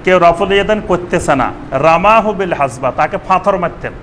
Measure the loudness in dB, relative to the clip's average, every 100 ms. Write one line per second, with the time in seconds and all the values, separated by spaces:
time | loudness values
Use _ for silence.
0 | 2 4 4 4 0 0 0 -2 0 -2
1 | 0 -4 0 0 0 -4 -8 0 2 2
2 | 4 4 2 -2 -4 -2 -2 -2 -4 -2
3 | -2 -4 0 0 2 -2 -4 -6 -12 -12